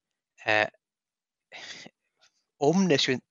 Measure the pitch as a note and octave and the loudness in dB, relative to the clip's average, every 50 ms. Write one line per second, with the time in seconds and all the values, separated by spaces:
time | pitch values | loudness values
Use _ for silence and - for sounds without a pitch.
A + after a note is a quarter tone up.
0 | _ _ _ _ _ _ _ _ - A#2 A2 G#2+ G#2+ G#2+ - _ _ _ _ _ | _ _ _ _ _ _ _ _ -4 -2 0 0 0 -2 -4 _ _ _ _ _
1 | _ _ _ _ _ _ _ _ _ _ - - - - - - - - _ _ | _ _ _ _ _ _ _ _ _ _ -20 -20 -18 -18 -18 -18 -20 -20 _ _
2 | _ _ _ _ _ _ _ _ _ _ _ - C#3+ C#3+ E3 G3 G3 F3+ D3 C3+ | _ _ _ _ _ _ _ _ _ _ _ -2 0 2 2 4 4 4 4 2
3 | - - C3 A#2+ - _ | 2 0 -2 -4 -6 _